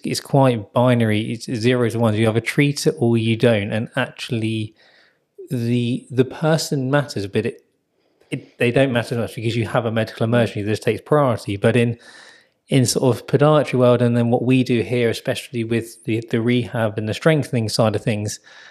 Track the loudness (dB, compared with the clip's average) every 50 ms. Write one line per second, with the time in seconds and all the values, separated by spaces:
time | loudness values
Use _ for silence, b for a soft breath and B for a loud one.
0 | -8 -6 -6 -6 -4 0 2 4 4 4 2 -2 -4 -4 0 2 2 4 4 2
1 | 2 2 0 0 -2 -4 -6 -8 -8 -8 -4 0 0 2 2 2 0 0 0 0
2 | 0 2 2 2 2 2 2 0 -2 -2 0 2 2 2 2 0 -2 -2 0 0
3 | 0 2 2 2 2 0 0 2 2 2 2 2 -2 -2 -4 -4 -6 -4 -4 -4
4 | -4 -6 -6 -12 -8 -6 -4 -4 -4 -4 -4 -4 -6 -8 b b b b b b
5 | b b b b b b _ -18 -10 -8 -6 -4 -2 0 0 0 0 -2 -4 -6
6 | -8 -4 0 0 0 0 0 -4 0 0 0 0 0 -2 -4 -4 -2 0 0 0
7 | 0 -2 -6 -8 -6 -4 -2 -2 -2 -4 -6 -10 _ _ _ _ _ _ _ _
8 | _ _ _ _ _ -10 -10 -10 -10 -10 _ -2 0 2 4 2 2 2 2 -2
9 | -2 -2 -4 -4 -4 -6 -6 -6 -4 -2 -2 -2 -2 0 -2 -2 0 0 0 -2
10 | -2 -2 -2 -4 -2 2 2 2 2 0 -2 -4 -2 -2 -2 -2 0 -2 -2 -2
11 | 0 0 2 2 4 2 0 -2 -4 -6 -4 0 2 2 4 4 2 2 -2 B
12 | B B B B B B B B B B B B _ 0 2 2 4 2 2 2
13 | 2 2 2 0 -2 -2 0 2 4 4 4 4 2 0 0 2 4 4 4 4
14 | 2 2 2 2 2 2 0 0 2 2 2 2 2 2 0 0 0 -2 -2 0
15 | 0 0 -2 -2 -4 -4 -6 -6 -6 -10 -8 -6 -4 -2 -2 -2 -4 -6 -14 -12
16 | -6 -4 -4 -4 -4 -2 -2 0 0 2 0 0 -2 -2 -2 -2 -2 -2 -2 -4
17 | -6 -6 -4 0 2 2 2 2 0 -2 -2 -2 -2 -2 0 2 2 2 0 -2
18 | -4 -4 -4 -2 -4 -6 -8 -10 B B B B B B